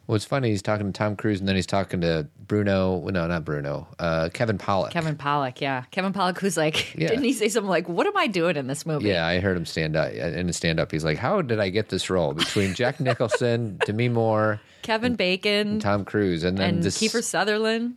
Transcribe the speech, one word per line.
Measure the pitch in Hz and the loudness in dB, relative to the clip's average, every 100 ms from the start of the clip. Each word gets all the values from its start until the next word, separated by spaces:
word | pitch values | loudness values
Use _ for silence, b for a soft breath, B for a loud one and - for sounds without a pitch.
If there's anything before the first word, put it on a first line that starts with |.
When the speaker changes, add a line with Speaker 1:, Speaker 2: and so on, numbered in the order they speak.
| - | -2
Speaker 1:
Well, | 110 | 0
it's | |
funny. | - 143 123 | 0 0 2
He's | 101 | 0
talking | 107 104 101 | 0 0 0
to | |
Tom | 85 107 | -2 -2
Cruise, | 101 107 98 | 0 0 0
and | 98 | 2
then | 95 | 0
he's | 87 | 2
talking | 98 95 92 | 0 0 0
to | 85 80 76 - - | 2 0 -2 -8 -2
Bruno. | 104 101 95 92 92 90 | 0 4 4 2 0 0
No, | 92 85 | -2 0
not | 85 | -2
Bruno. | 78 73 71 73 85 - | -2 -4 -4 -6 -8 -4
Uh, | 85 80 82 | 0 0 0
Kevin | - 117 98 | 0 -2 0
Pollak. | - 98 - | 0 0 0
Speaker 2:
Kevin | 170 160 147 | -2 -2 -2
Pollak, | 143 147 135 - | -2 0 -2 -4
yeah. | 139 127 127 | -4 -4 -6
Kevin | - 190 | -4 -2
Pollak, | 196 185 180 | 0 0 0
who's | 196 170 | -2 2
like, | 156 156 - | 0 0 -4
<laughs> | - | -2
Speaker 1:
Yeah. | 156 | 0
Speaker 2:
didn't | 233 | 0
he | 240 | 0
say | 226 214 | 2 0
something | 220 202 | 0 0
like, | 165 175 | 0 0
"What | 175 359 | 0 0
am | 403 | 0
I | 302 | 0
doing | 185 165 147 | 2 0 0
in | 127 | -2
this | 147 | -6
movie?" | 160 151 104 | -4 0 2
Speaker 1:
Yeah, | 87 82 | 2 2
I | 90 | 2
heard | 98 90 | 2 0
him | |
stand | 80 82 80 | -2 -2 0
up, | 78 71 | 0 0
in | 55 80 78 90 | -2 -4 -2 -2
a | |
stand-up. | 80 87 80 78 | 0 0 0 0
He's | 80 | -2
like, | 78 78 | -2 -2
"How | 123 208 | 0 0
did | 135 107 | 0 0
I | 98 | 0
get | 98 104 | 0 0
this | 92 - | -2 0
role?" | 92 78 | 2 2
Between | 73 - 107 95 | 0 -2 0 0
Jack | 87 120 139 | 2 -2 0
Speaker 2:
<laughs> | |
Speaker 1:
Nicholson, | 127 123 120 - 123 117 113 87 - | -2 0 0 0 2 0 -2 -4 -2
Demi | 107 120 | 0 2
Moore, | 117 113 107 107 104 B B | 2 2 2 2 0 B B
Speaker 2:
Kevin | - 220 247 | -4 -2 0
Speaker 1:
and, | 240 | 0
Speaker 2:
Bacon. | 180 190 214 208 208 | 0 0 0 0 0
Speaker 1:
and | 214 | -2
Tom | 208 202 | 0 0
Cruise, | - 107 98 85 | 0 0 2 2
and | 90 95 | 0 2
then | 95 170 | 2 2
Speaker 2:
And | |
Speaker 1:
this | 170 - | 0 2
Speaker 2:
Kiefer | 220 233 | 0 0
Sutherland. | - 165 202 214 220 226 240 | -2 0 0 0 0 0 -4